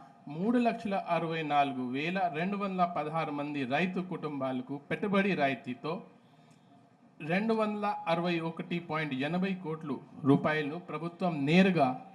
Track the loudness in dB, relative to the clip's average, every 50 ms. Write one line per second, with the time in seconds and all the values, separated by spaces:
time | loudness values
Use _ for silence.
0 | -14 -20 -20 -18 -14 -10 -6 -2 2 2 4 4 4 2 2 0 -2 -2 -2 -2
1 | 0 0 0 0 0 0 -2 -2 0 2 4 4 4 4 0 -2 -4 -2 -2 -2
2 | -2 -2 0 0 0 0 0 -2 -2 -2 -2 -2 -2 -2 0 2 2 2 0 -2
3 | -4 -2 -2 -2 -2 -2 -4 -4 -4 -4 -4 -4 -2 0 0 0 0 0 -2 -4
4 | -4 -4 -6 -6 -6 -6 -4 -4 -4 -2 -2 -4 -6 -6 -10 -10 -6 -6 -4 -4
5 | -2 2 2 2 4 2 2 2 2 2 0 -2 -6 -8 -8 -6 -6 -6 -6 -6
6 | -8 -14 -20 -20 -20 -20 -20 -20 -20 -20 -20 -20 -20 -20 -20 -20 -20 _ _ _
7 | -20 -20 _ -10 -4 -2 0 0 2 2 2 2 2 0 0 -2 -2 -2 -2 -2
8 | -2 0 0 2 2 0 0 0 -2 -4 -6 -8 -6 -4 -6 -6 -4 -4 -4 -2
9 | -2 -2 -2 -2 -2 0 0 0 0 0 -2 -4 -4 -6 -6 -6 -6 -6 -6 -6
10 | -8 -12 -12 0 4 6 6 6 4 2 2 0 0 -2 -4 -6 -8 -8 -8 -6
11 | -6 -8 -4 -2 -2 0 0 0 2 6 6 8 8 6 6 4 4 4 2 -2
12 | -8 -14